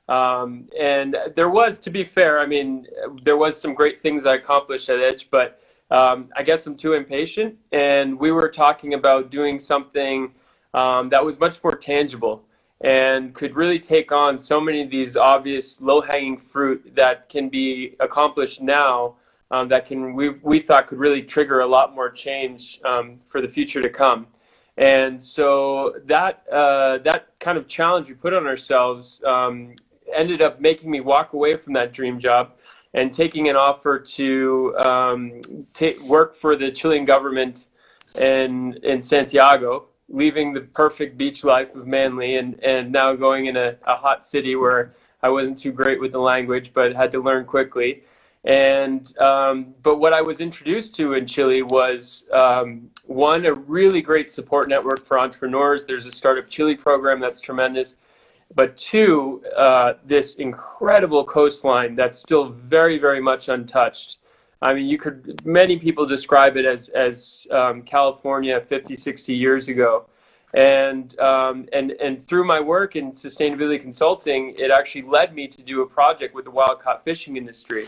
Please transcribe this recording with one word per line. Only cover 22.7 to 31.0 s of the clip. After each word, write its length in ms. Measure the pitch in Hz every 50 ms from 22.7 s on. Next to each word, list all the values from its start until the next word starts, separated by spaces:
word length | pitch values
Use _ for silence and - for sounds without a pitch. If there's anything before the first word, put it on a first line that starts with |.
| - _ -
um, 340 | 131 123 120 120 117 120 127 _
for 140 | _ - 139
the 60 | 127
future 340 | 123 - 147 139 143 - 139
to 80 | 127 120
come. 380 | - - 139 131 117 113 117 - _ _ _ _ _ _ _ _ _
And 440 | - 135 135 135 131 131 131 127 127
so 720 | 127 - - 156 147 139 139 139 139 139 139 135 135 123 - 143 139
that, 380 | 135 160 165 180 190 - - _ -
uh, 480 | 135 147 147 139 139 139 135 135 131 131
that 280 | 131 156 165 170 - _ _ _
kind 180 | - 175 170
of 100 | 156 -
challenge 400 | - - - 165 170 180 175 143
we 60 | 135 127
put 200 | - - 175 185
on 140 | 185 156
ourselves, 760 | 139 131 131 - - 139 127 123 127 123 123 123 - - _ -
um, 500 | 135 127 127 127 123 123 120 120 123 - _ _ _ _ _ _ - -
ended 260 | 156 160 175 175 151
up 200 | 156 151 - 139
making 280 | 143 160 160 156 160 160
me 120 | 151 135